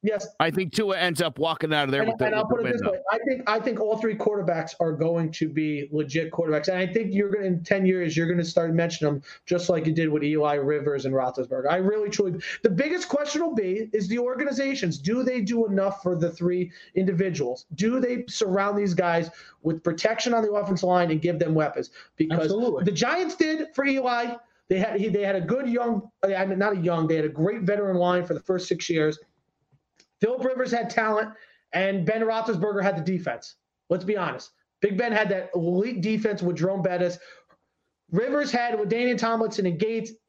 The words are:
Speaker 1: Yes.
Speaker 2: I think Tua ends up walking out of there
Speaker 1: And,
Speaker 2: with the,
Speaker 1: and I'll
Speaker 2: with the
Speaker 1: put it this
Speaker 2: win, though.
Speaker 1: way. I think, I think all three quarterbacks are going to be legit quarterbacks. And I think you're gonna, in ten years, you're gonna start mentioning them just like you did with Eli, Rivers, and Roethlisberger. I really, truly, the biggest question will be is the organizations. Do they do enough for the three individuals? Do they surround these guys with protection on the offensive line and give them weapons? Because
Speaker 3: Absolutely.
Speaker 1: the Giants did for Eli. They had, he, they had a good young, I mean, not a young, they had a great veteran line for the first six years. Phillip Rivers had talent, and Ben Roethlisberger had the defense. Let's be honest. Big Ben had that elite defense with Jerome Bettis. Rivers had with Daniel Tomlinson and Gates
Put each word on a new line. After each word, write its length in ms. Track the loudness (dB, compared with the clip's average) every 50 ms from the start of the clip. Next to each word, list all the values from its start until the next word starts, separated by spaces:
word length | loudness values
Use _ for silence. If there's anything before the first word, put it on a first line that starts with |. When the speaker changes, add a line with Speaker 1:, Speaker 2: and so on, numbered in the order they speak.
| 0
Speaker 1:
Yes. 220 | -2 -2 -2 -6 -8 -4 _
Speaker 2:
I 100 | -2 0
think 240 | 0 -2 -2 -2 -2
Tua 240 | -2 0 0 0 0
ends 240 | 0 0 2 0
up 160 | 0 -2 0 -2
walking 340 | -2 0 0 -2 -2 0
out 120 | 2 2 2
of 60 | 2
there 100 | 2 2
Speaker 1:
And, 80 | 2 0
Speaker 2:
with 80 | 0 0
the, 80 | 0
Speaker 1:
and 80 | 0 2
I'll 80 | 0
Speaker 2:
with 80 | 0 0
the 60 | 0 0 0
Speaker 1:
put 20 |
it 60 | 0 -2
this 80 | 0
Speaker 2:
win, 40 | 0 -2
though. 40 | -2
Speaker 1:
way. 100 | -2 -2 -2
I 80 | -2 0
think, 240 | 0 -2 -2 -2 0 0
I 120 | 0 0
think 200 | 0 -2 -2 0
all 180 | 0 0 0 0
three 180 | 0 -2 -2
quarterbacks 580 | 0 0 0 0 0 0 0 0 -2 -2 -6 -4 -4
are 140 | -2 -2 0
going 380 | 0 0 0 0 0 -2 -2 -2
to 140 | -4 -4 -2
be 420 | -2 -2 -2 -2 -2 -4 -6 -4
legit 400 | -4 -4 -4 -2 -2 -4 -4 -2
quarterbacks. 380 | -4 -4 -2 0 0 0 0 0
And 80 | 0 0
I 80 | -2 0
think 220 | 0 -2 -2 0 0
you're 160 | 0 0 2
gonna, 160 | 0 -2 0
in 180 | 0 0 -2 2
ten 220 | 2 2 4 6
years, 320 | 4 4 4 2 0 0 0
you're 80 | 2
gonna 180 | 2 2 0 0
start 300 | 2 2 2 2 4 2
mentioning 400 | 2 2 0 0 0 0 0 0
them 100 | -2 -6 -12 -20 -20 _
just 240 | -2 -2 -2 2 0
like 160 | 0 2 2
you 80 | 0 0
did 160 | 2 0 2
with 140 | 0 0 0
Eli, 320 | 0 0 2 2 2 0
Rivers, 500 | 0 0 0 0 0 0 -2 -2 -2 -2
and 80 | 0 0
Roethlisberger. 560 | 0 0 0 -2 -4 -4 -4 -4 -2 0 0
I 60 | 2
really, 340 | 2 2 0 0 0 -2 -4
truly, 300 | 0 0 0 0 0 -4 -6 -8 -10 -2 0
the 60 | 0
biggest 380 | 2 2 0 0 0 -4 -4 -2
question 340 | -2 -2 -2 -2 -2 0 0
will 100 | 0 0
be 380 | 0 0 0 -2 -2 -4 -2 0
is 140 | -2 0 0
the 100 | 0 0
organizations. 800 | 0 -2 -2 -2 -2 -2 -2 -2 -2 -2 -2 -2 -2 -2 -4 -2
Do 240 | -2 -2 0 0
they 180 | 0 0 0 0
do 280 | 0 0 2 2 2 2
enough 340 | 2 2 2 0 0 -2
for 140 | -2 -2 0
the 160 | 2 0 -2
three 400 | -2 0 0 0 2 0 -2 -4 -6 -18 -20 -4 _
individuals? 720 | 0 2 2 2 2 0 0 0 -2 -2 -2 -4 -6 -10 _ -4
Do 240 | 0 0 2 2 2
they 260 | 0 0 -2 -4 -6 -8
surround 520 | -2 -2 0 2 2 2 2 2 2 0
these 160 | 0 2 2
guys 340 | 2 2 2 2 2 0 -2 -8 -18 -20 -20 -20 _
with 220 | _ -2 -2 0 _
protection 500 | -2 -2 2 2 0 2 2 0 2 2
on 80 | 2
the 100 | 2 2 0
offensive 320 | 0 0 0 0 0 2 4
line 220 | 4 4 6 4
and 100 | 2 2
give 160 | 2 0 0 0
them 160 | 0 2 4
weapons? 380 | 2 2 2 -2 -4 -8 -8 _ -20 -20 _ _
Because 300 | _ 0 2 2 2 2
Speaker 3:
Absolutely. 400 | 2 0 0 0 0 0 0 0
Speaker 1:
the 60 | 0
Giants 440 | 0 0 0 0 0 0 -2 -4 -2
did 320 | -2 0 0 0 -2 -4 -6 -2
for 100 | -2 0
Eli. 480 | 2 2 0 0 0 0 0 -2 -4 -6 -10 -14 _ _ _ _ _
They 120 | 0 0
had, 200 | 0 -2 -2 -2
he, 100 | -2 0
they 120 | 0 0
had 140 | 0 0 0
a 60 | -2
good 280 | 0 0 -2 -2 0 0
young, 400 | 0 0 0 0 -2 -2 -4 -8 _ _ -2
I 200 | 0 0 0 0 -2
mean, 100 | 0 0
not 160 | 0 0 0
a 40 | 0
young, 260 | 0 0 2 2 2 2
they 100 | 2 2
had 80 | 0
a 40 | -2
great 320 | 0 0 0 0 0 0
veteran 360 | 0 0 0 0 0 0 2 2
line 280 | 2 4 2 2 0
for 80 | -2 -4
the 60 | -6
first 280 | -2 -2 -2 -2 0 -2
six 220 | -4 -4 -2 -2
years. 300 | 0 2 2 2 0 -4 -10 _ _ _ _ _ _ _ _ _ _ _ _ _ _ _ -20 _ _ _
Phillip 220 | 0 0 0 0 -2
Rivers 240 | -2 0 0 -2 0
had 220 | 0 -2 -2 0
talent, 400 | -2 0 0 2 2 0 0 -2 -8 -18 -20 -20 _ _ _ _ -2
and 320 | 0 0 0 0 0 0
Ben 160 | 0 0 0
Roethlisberger 640 | 0 0 0 -2 -2 -2 -2 0 0 -2 0 0 0
had 120 | 0 0
the 60 | 0
defense. 540 | -2 -2 -2 -2 -2 -4 -8 -8 -10 -18 -20 _ _ _ _ _ _ _
Let's 140 | -2 -2 0
be 120 | -2 -2
honest. 360 | -2 -2 -4 -4 -8 -12 -16 _ _ _ _ _ _
Big 160 | 0 0 2
Ben 160 | 2 0 2
had 180 | 2 2 2 2
that 200 | 0 -2 -4 -4 -4
elite 460 | -2 0 0 2 2 0 0 -2 -2
defense 420 | 0 0 0 0 0 0 -2 0 -2
with 140 | -2 0 0
Jerome 260 | 0 0 0 0 0
Bettis. 340 | 0 0 0 0 -2 -2 -6 -14 -20 -20 -20 _ _ _ _ _ _ _ _ _ _ _ _ _ _
Rivers 400 | 0 0 0 2 0 0 0 0
had 280 | 0 0 0 2 0 0
with 100 | 0 0
Daniel 280 | 0 2 2 2 2 2
Tomlinson 480 | 0 0 2 2 0 0 0 0 0
and 140 | 0 0 0
Gates 320 | 0 0 0 -2 -4 -6 -12 _ _